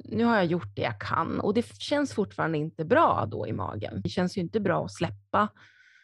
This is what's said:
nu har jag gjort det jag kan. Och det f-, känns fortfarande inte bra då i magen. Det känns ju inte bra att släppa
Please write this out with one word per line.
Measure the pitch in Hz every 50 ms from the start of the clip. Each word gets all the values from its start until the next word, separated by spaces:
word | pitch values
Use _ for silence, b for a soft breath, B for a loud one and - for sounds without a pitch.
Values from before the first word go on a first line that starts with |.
| -
nu | - - 214 233
har | 233 233
jag | 208 180
gjort | 156 175 170 - - -
det | -
jag | 139 131 107 -
kan. | - - - - 165 - - -
Och | - 196 202
det | 240
f-, | 233 - - -
känns | - - 294 294 285 277 -
fortfarande | 233 190 - - - 156 160 160 147
inte | 151 160 - - 160
bra | 160 240 320 339 - 87 - - 101
då | - - -
i | -
magen. | - - 95 - - 101 - - - 98
Det | - -
känns | - 196 180 180 -
ju | 196
inte | 170 165 - 214
bra | 202 180 160 156 -
att | -
släppa | - - 180 - - - - _ - 202 214 208 b b b b b b b b b b